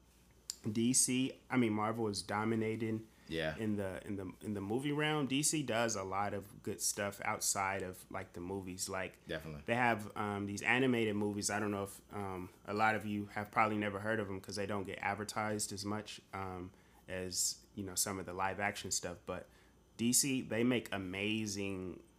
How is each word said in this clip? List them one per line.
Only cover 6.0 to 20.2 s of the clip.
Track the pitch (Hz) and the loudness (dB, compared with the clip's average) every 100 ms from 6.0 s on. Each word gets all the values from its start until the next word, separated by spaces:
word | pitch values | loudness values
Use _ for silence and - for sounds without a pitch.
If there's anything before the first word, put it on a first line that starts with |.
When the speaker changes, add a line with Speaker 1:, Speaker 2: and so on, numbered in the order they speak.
Speaker 1:
lot | 95 95 101 | -2 0 0
of | 101 98 - | -2 -6 -8
good | - 95 | -6 -2
stuff | - - 101 - | -2 0 -2 -2
outside | - 104 - 101 95 98 | -2 0 0 2 0 0
of, | 92 90 - | -4 -8 -8
like, | 95 95 | -8 -8
the | - | -8
movies. | 87 98 92 92 95 | -4 -4 -4 -6 -4
Like, | 95 92 - - | -4 -4 -8 -6
Speaker 2:
Definitely. | 80 80 76 92 | -6 -6 -6 0
Speaker 1:
they | |
have, | 117 120 113 104 - | 4 4 4 -2 -4
um, | 104 101 101 | -2 0 -2
these | 101 | 0
animated | - 123 131 120 107 104 | 4 6 6 4 4 2
movies. | 104 104 98 | 0 0 0
I | 104 | 0
don't | 104 | 0
know | 101 | 0
if, | 98 - - | -2 -8 -10
um, | 104 98 92 92 - - | -8 -6 -6 -8 -10 -4
a | |
lot | 104 110 | 2 4
of | 107 107 | 4 0
you | 104 101 | -2 -2
have | 107 104 | -6 0
probably | 123 110 107 | 4 4 4
never | 104 98 | 0 0
heard | 107 110 | 0 0
of | 98 | -2
'em | 95 | -6
'cause | - 101 | -6 -4
they | 101 | -2
don't | 104 | -2
get | 92 87 | -4 -2
advertised | 101 101 104 110 107 107 104 | -2 -2 -2 -2 0 0 -2
as | 98 | -4
much, | 101 107 104 - - | -4 -4 -6 -12 -10
um, | 95 95 92 92 - - - - | -8 -6 -6 -8 -12 -20 -20 -8
as, | 92 92 90 - - - | -6 -2 0 0 -2 -8
you | - | -8
know, | 95 | -4
some | 90 104 95 | -2 0 -2
of | 87 | -4
the | |
live | 90 95 92 | -2 0 0
action | 101 104 98 | -2 -2 -2
stuff. | - 90 90 - | -2 -2 -6 -6
But | 90 - - - - - - | -8 -10 -18 -20 -20 -12 0
D | 117 | 4
C, | 123 | 4